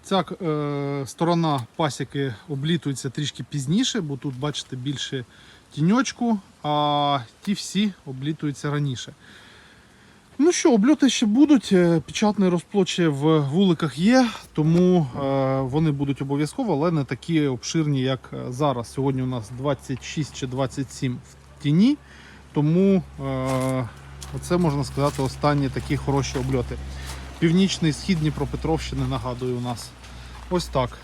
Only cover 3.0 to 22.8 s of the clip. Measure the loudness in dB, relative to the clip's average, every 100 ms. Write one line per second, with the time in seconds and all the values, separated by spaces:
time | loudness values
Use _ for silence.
3 | -6 -4 -6 -8 -8 -6 0 0 2 -2
4 | -4 -6 -6 -4 -6 -6 -10 -8 -6 -6
5 | -6 -8 -10 -18 -20 -20 _ 0 2 2
6 | 0 -2 -2 -2 -4 -10 -4 0 2 2
7 | 2 0 -4 -12 -6 -6 -4 -2 -2 -2
8 | -12 -8 -6 -4 -6 -4 -4 -2 -2 -4
9 | -10 -16 -20 -20 -20 -20 -20 -20 _ _
10 | -20 -20 _ 2 2 4 4 6 4 4
11 | 4 2 2 4 6 6 6 4 6 4
12 | 0 0 0 4 2 2 0 0 0 2
13 | 0 2 4 4 4 4 4 4 0 2
14 | 6 6 4 0 -10 0 4 6 6 4
15 | 2 -2 -2 0 0 0 0 0 0 0
16 | -2 -2 -2 -2 -2 -2 -2 0 2 0
17 | -2 -6 -2 0 0 -2 -4 -2 0 0
18 | 0 -2 -6 -10 -10 -2 0 0 -6 -4
19 | -2 0 -2 -4 -8 -6 -4 -4 -6 -10
20 | -8 -6 -6 -6 -8 -4 -4 -4 -8 -6
21 | -6 -6 -12 -20 -20 -6 0 4 4 2
22 | -6 -20 -20 -20 -8 -2 2 4